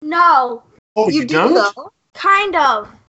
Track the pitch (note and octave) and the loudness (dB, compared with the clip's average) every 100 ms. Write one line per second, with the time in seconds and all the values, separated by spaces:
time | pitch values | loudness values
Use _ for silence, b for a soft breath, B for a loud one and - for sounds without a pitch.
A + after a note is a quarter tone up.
0 | D4+ E4+ E4+ C#4+ B3 A#3 - _ _ - | -6 0 2 2 0 -6 -16 _ _ -2
1 | G#3+ D4+ B3 D#3 G#3 F4 D4+ D4 E4 - | 0 0 -2 0 2 2 0 -4 -14 -20
2 | _ - F#4+ G4 G4+ E4+ C#4+ E4 G#3 - | _ -6 0 0 0 0 0 0 -6 -18
3 | _ | _